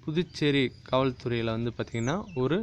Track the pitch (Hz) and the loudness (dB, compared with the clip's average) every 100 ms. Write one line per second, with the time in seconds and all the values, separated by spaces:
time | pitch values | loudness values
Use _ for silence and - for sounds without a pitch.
0 | - 156 175 - 147 139 127 - - 127 | -4 -2 -2 0 2 4 2 -2 0 2
1 | 135 123 127 117 113 113 120 110 117 117 | 2 0 -2 0 0 0 -2 -4 -4 -2
2 | 117 180 214 151 131 180 | -2 -2 -4 -2 0 0